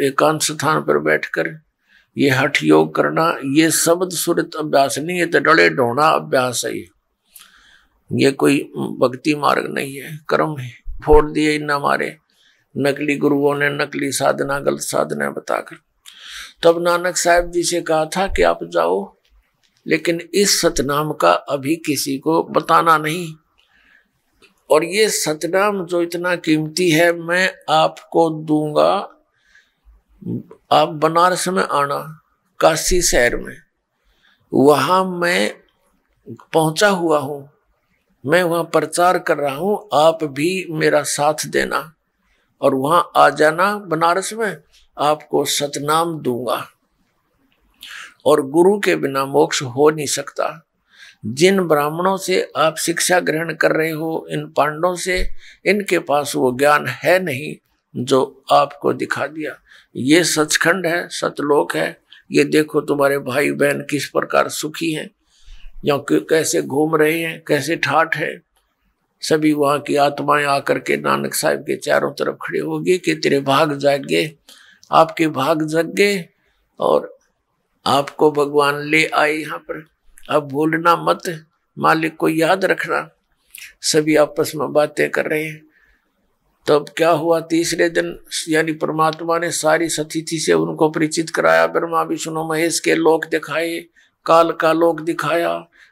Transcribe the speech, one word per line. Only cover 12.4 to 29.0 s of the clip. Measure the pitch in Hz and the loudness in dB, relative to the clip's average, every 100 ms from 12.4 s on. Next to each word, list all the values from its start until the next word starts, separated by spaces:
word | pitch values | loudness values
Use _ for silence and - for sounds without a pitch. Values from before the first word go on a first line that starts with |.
| _ _ _ 131 | _ _ _ -2
नकली | 139 139 147 139 | -2 -2 -4 0
गुरुओं | 147 143 143 143 | 0 2 0 0
ने | 147 | -2
नकली | 143 143 143 143 | -2 -4 -4 -6
साधना, | 135 139 143 139 139 | 0 0 0 -2 -4
गलत | 143 - | -6 -10
साधना | - 143 147 73 71 | -4 -2 -2 -4 -6
बताकर। | - - 57 - - _ _ - - - - - _ | -6 -4 -6 -6 -16 _ _ -20 -20 -18 -18 -18 _
तब | 170 170 | 2 2
नानक | 175 175 180 170 | 2 0 -2 0
साहब | 175 175 175 | 2 2 2
जी | 175 | -2
से | 165 175 | -2 -4
कहा | 165 156 156 | 0 -2 0
था | 185 196 | -2 -2
कि | 190 | 2
आप | 170 170 | 2 0
जाओ, | 170 170 170 190 196 _ _ _ _ _ _ _ - | -2 -2 0 0 -4 _ _ _ _ _ _ _ -4
लेकिन | 160 165 170 - | -2 0 -4 -2
इस | 190 202 - | 0 2 2
सतनाम | 165 160 131 143 156 | 0 0 0 -2 -2
का | - 170 | 2 4
अभी | - - 143 135 165 | 4 0 -4 -2 -4
किसी | 156 135 139 135 | -2 -4 -4 -4
को | 151 165 | 0 0
बताना | 165 170 156 165 165 156 | 0 -2 2 4 4 2
नहीं। | 151 175 165 156 _ _ _ _ _ _ _ _ _ _ _ _ - | 0 -6 -8 -14 _ _ _ _ _ _ _ _ _ _ _ _ 2
और | 151 | 2
ये | 170 202 214 | 4 2 2
सतनाम | - 156 156 165 190 208 202 165 | 0 -4 -4 -2 0 2 0 -2
जो | 175 | -2
इतना | 170 175 180 175 | -2 -2 -2 -2
कीमती | 160 156 156 156 180 | 0 0 0 0 2
है, | 156 175 | 4 4
मैं | 170 165 175 185 - - | 2 -2 0 0 -2 0
आपको | 156 160 - - 165 165 | 2 2 -2 -2 2 2
दूंगा। | 156 156 151 151 151 160 190 | 0 0 0 2 2 2 2